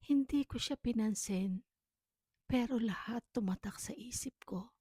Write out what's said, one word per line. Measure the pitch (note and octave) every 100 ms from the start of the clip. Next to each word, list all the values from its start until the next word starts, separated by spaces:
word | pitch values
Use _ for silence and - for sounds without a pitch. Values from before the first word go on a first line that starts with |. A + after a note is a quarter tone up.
| -
Hindi | C#4+ C4+ C#4+ C#4
ko | A#3+
siya | - C#4
pinansin. | A#3+ A#3 G#3+ G3+ - F#3+ F#3+ F#3 - _ _ _ _ _ _ _ _
Pero | B3+ A#3+ B3+
lahat | A3 F#3 - A#3 - -
tumatak | G3 F#3 G3+ -
sa | -
isip | B3+ A#3+ - C4 _ -
ko. | F#3 F#3+ _